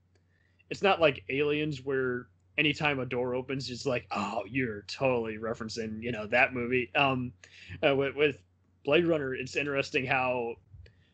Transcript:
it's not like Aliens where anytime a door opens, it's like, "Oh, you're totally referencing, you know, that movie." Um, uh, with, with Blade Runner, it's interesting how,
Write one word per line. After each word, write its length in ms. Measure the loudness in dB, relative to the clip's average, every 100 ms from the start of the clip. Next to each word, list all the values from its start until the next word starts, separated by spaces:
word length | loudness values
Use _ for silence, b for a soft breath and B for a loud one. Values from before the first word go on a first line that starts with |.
| _ _ _ _ _ _ -14
it's 120 | 0
not 200 | 2 6
like 220 | 4 4 -4
Aliens 540 | 0 0 0 -2 -4
where 440 | -2 -2 0 -2 -8 _ _ 0
anytime 420 | 0 2 0 0
a 60 | -2
door 280 | -2 0 -2
opens, 340 | -4 -6 -6
it's 160 | -4 -2
like, 200 | -2 -2
"Oh, 320 | -4 -2 -4 -4
you're 360 | -2 -2 -4
totally 540 | -10 -2 0 0 -2 -4
referencing, 640 | -6 -6 -6 -6 -8 -6
you 100 | -6
know, 160 | -6 0
that 260 | 2 2
movie." 380 | 0 0 0 0 2
Um, 380 | 2 2 -4 -10 B B B B 2
uh, 100 | 2
with, 200 | 0 2
with 220 | 0 0 _ _ _ _ 4
Blade 200 | 4 6
Runner, 260 | 2 0
it's 220 | -4 -4 -2
interesting 500 | 0 0 0 0 2
how, 500 | 2 2 0 -2 -6 _ -20 b b b